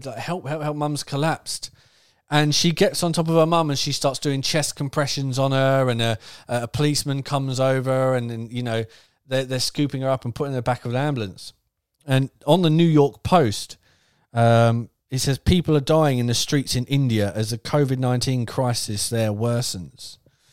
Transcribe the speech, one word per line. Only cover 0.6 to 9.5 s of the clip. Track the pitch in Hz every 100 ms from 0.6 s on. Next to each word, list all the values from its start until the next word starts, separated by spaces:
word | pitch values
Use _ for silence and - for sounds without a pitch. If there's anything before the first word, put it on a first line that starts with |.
help, | 151 147
mum's | 147 147
collapsed." | - 139 160 143 - - - _ _ _ _ _ -
And | 147 151
she | 147 170
gets | 156 190 -
on | 175
top | 160 160
of |
her | 165 160
mum | 170 151
and | 135
she | 147
starts | 135 143 131
doing | 151 139
chest | - 160 - -
compressions | 139 - 139 - 135 127
on | 135
her, | 135 135 135 127
and | 117
a, | 113 110 - - -
a | 120 117
policeman | - 147 143 143 139
comes | 131 143 135 127
over | 131 131 127 131 131
and, | 127 120
and, | 117 113
you | 123
know, | 123 113 110 - _ _ -
they're, | 131
they're | 127